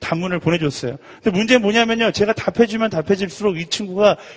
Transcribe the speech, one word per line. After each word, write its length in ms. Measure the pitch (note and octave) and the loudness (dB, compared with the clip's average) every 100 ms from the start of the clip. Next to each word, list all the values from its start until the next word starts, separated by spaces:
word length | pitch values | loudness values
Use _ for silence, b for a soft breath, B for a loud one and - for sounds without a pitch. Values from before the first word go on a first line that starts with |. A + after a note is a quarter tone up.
단문을 400 | - E3 F#3 F3 | -6 -4 -2 -2
보내줬어요. 560 | E3 E3+ D3+ - B2+ C#3 B B | 0 0 0 -4 -6 -8 B B
근데 140 | - F#3 | -2 0
문제는 260 | A3 B3+ | 4 4
뭐냐면요. 500 | G3+ A3 A3+ A3+ A3+ | 4 2 2 2 0
제가 200 | - G3+ | 2 0
답해주면 580 | A3+ - F#3 A3+ A3 A3 | 0 0 2 2 2 -2
답해질수록 680 | E3 D#3 G3 G3 - G#3 E3 | -2 0 0 -2 -4 -2 -2
이 80 | E3+ | -4
친구가 500 | - G3+ F#3 G#3 E3+ B | -6 -4 2 2 2 B